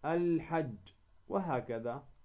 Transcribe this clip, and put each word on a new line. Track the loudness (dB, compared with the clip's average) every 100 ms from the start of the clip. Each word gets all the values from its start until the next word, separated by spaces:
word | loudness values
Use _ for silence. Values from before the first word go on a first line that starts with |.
الحج، | 2 2 4 2 2 0 0 -6 -14 -20 -20 -20 -4
وهكذا. | -2 0 -2 0 -4 -4 -6 -10 -20